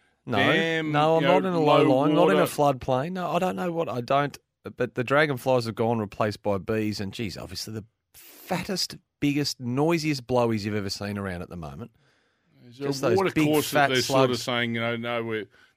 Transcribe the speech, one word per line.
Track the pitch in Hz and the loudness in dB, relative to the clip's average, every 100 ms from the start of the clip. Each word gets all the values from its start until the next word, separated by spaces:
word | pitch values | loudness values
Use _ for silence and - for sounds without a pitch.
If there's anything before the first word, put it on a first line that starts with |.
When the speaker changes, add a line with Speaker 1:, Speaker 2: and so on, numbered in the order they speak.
| _ _ - | _ _ -4
Speaker 1:
No, | 120 | 2
Speaker 2:
dam, | 135 160 165 160 156 | 4 2 0 -2 0
Speaker 1:
no, | 147 151 160 | 2 4 4
I'm | |
Speaker 2:
you | 156 | 4
Speaker 1:
not | 185 | 4
Speaker 2:
know, | 185 | 2
Speaker 1:
in | |
a | 170 | 2
low | 151 143 | 4 6
Speaker 2:
low | 151 135 | 6 4
Speaker 1:
line, | 151 | 4
not | 160 170 | 4 4
in | 151 | 4
a | |
Speaker 2:
water? | 151 - 143 131 | 2 2 2 2
Speaker 1:
floodplain. | - 127 156 | -2 -2 -2
No, | 185 180 | -6 -4
I | 175 | -2
don't | 185 190 | -2 -2
know | 185 | -4
what, | 165 165 | -4 -4
I | 120 | -4
don't, | 120 139 143 - _ _ 101 - | 0 0 0 -6 _ _ -14 -6
but | 120 | -6
the | - | -4
dragonflies | 120 139 156 131 135 127 113 | 0 2 2 0 0 0 0
have | |
gone, | 104 113 117 | -2 0 0
replaced | 104 - 110 101 | -4 -2 -2 -2
by | 104 98 | -4 -4
bees, | 87 110 107 104 | -2 -2 -2 -4
and | 98 | -8
geez, | - 110 65 | -8 -8 -10
obviously | 73 92 - | -12 -12 -10
the | 110 - _ _ | -12 -14 _ _
fattest, | - - - - 175 185 185 - 156 _ _ | -20 -20 -20 -8 -6 -4 -6 -6 -10 _ _
biggest, | 147 143 143 - | -2 0 -2 -4
noisiest | 123 127 151 170 151 139 117 | -4 -2 0 0 -2 -4 -2
blowies | 123 120 110 | 0 2 0
you've | 104 | -2
ever | 104 98 | -4 -4
seen | - 101 101 | -6 -6 -6
around | 98 87 | -6 -8
at | 90 | -10
the | 87 | -12
moment. | 78 71 117 _ _ _ _ _ _ _ 123 | -12 -12 -16 _ _ _ _ _ _ _ -20
Speaker 2:
Is | 123 | -8
there | 139 | -4
Speaker 1:
Just | 139 | -2
Speaker 2:
a | 135 | 2
Speaker 1:
those | 190 | 2
Speaker 2:
water | 185 | 2
Speaker 1:
big | 151 151 | 2 4
Speaker 2:
course | 151 139 | 4 2
Speaker 1:
fat | 151 139 | 2 2
Speaker 2:
that | |
they're | 131 | 2
sort | 117 135 131 | 2 4 4
of | 120 | 2
Speaker 1:
slugs. | |
Speaker 2:
saying, | 123 120 120 | -4 -4 -2
you | 117 | -2
know, | 117 117 | -4 -4
"No, | 117 120 | -6 -6
we're, | 117 110 101 _ _ | -4 -6 -8 _ _